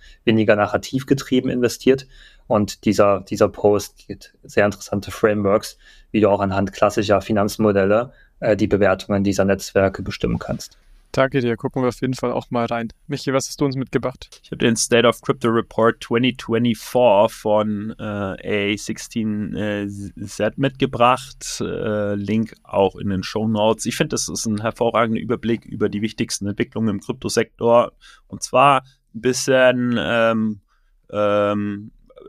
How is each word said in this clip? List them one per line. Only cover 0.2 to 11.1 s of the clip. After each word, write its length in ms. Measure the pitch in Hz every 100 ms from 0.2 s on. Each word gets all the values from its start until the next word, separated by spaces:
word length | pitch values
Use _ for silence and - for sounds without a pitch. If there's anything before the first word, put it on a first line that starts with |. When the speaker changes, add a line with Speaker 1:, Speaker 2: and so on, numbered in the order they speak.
Speaker 1:
weniger 320 | - 110 104 104
narrativ 500 | 101 101 - 135 135
getrieben 440 | 139 - 127 127
investiert. 560 | 123 120 - - 135 - - - _ -
Und 380 | 110 101 -
dieser, 360 | 110 98 101 95
dieser 280 | - 101 104
Post 580 | - 104 104 - _ -
gibt 280 | 98 - _
sehr 220 | - - 104
interessante 440 | 101 - 104 95
Frameworks, 680 | - 110 104 98 107 - - _ - _
wie 100 | 110
du 80 | 101
auch 120 | 98
anhand 320 | 98 98 98
klassischer 480 | - 104 113 104 98
Finanzmodelle, 920 | - 107 104 - 107 98 98 107 127 - _ -
äh, 160 | 113 104
die 100 | 107
Bewertungen 580 | 98 98 95 - 101
dieser 200 | 98 95
Netzwerke 580 | 95 98 - 101 98 -
bestimmen 360 | 98 - - 113
kannst. 400 | - - - _ _ - _